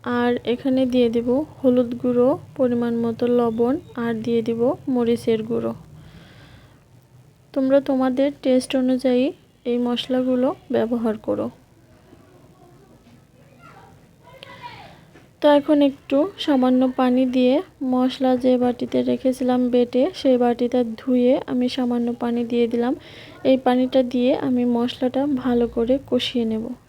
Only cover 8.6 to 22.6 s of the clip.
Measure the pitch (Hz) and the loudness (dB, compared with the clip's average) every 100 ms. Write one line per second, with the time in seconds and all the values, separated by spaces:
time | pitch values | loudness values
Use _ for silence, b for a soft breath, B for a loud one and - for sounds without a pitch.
8.6 | 254 269 254 254 262 247 269 381 _ _ | 2 -2 0 0 2 2 0 -4 _ _
9.6 | 247 240 240 240 - 254 254 254 262 370 | -4 -2 -2 -4 -2 -2 0 0 0 -4
10.6 | - 233 226 240 220 214 - 208 226 - | -4 -2 -2 -2 -2 -4 -4 -4 -4 -10
11.6 | _ _ _ - - - - - - - | _ _ _ -20 -20 -20 -20 -20 -20 -20
12.6 | - - 403 - 240 240 _ 247 - - | -20 -20 -20 -20 _ -20 _ _ -20 -20
13.6 | - - - - - _ 494 508 B 494 | -20 -20 -20 -20 -20 _ -20 -20 B -18
14.6 | B B 719 B B - - _ 302 294 | B B -20 B B -20 -20 _ 4 4
15.6 | 285 294 285 269 - 277 370 - - 277 | 4 2 2 0 -2 0 0 -4 0 2
16.6 | 254 254 262 254 254 247 262 254 254 277 | 2 2 2 0 0 2 2 2 2 2
17.6 | 370 _ 262 254 254 - 262 254 254 254 | -2 _ -2 0 0 0 0 2 2 2
18.6 | 247 240 247 254 247 247 262 254 254 254 | 0 -2 -4 -2 0 0 -2 0 0 0
19.6 | 247 247 240 247 311 370 269 247 240 233 | 2 2 2 0 0 0 2 2 2 0
20.6 | 240 254 233 220 - 247 247 277 - 254 | 0 0 -2 -4 0 2 4 2 0 -2
21.6 | 247 269 247 240 240 240 240 233 233 240 | -2 -2 -2 -2 -2 -4 -4 -4 -2 0